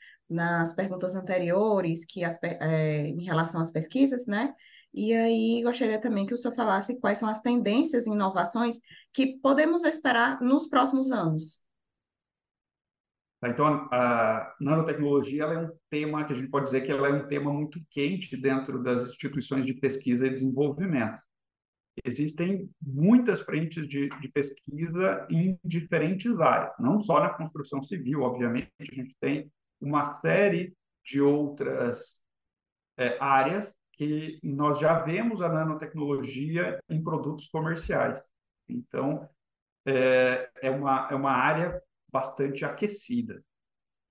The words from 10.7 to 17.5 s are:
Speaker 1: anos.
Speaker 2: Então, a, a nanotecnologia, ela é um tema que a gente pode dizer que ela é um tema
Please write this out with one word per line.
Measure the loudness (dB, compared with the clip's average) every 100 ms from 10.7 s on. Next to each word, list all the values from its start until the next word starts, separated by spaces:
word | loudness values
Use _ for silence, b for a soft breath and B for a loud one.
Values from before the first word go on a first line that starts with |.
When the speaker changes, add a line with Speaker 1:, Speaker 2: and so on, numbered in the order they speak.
| 2 4 2 0
Speaker 1:
anos. | 0 0 -2 -4 -12 _ _ _ _ _ _ _ _ _ _ _ _ _ _ _ _ _ _ -4
Speaker 2:
Então, | 2 2
a, | 2 0 2
a | 2 4 2 0 -4 -4
nanotecnologia, | 0 2 2 0 2 2 2 -2
ela | -2
é | -2
um | -4 -10 _
tema | -4 -2 -2
que | -4
a | -4
gente | -2
pode | -2 0
dizer | 0
que | 0
ela | 0 2
é |
um | 2 0
tema | -2 -2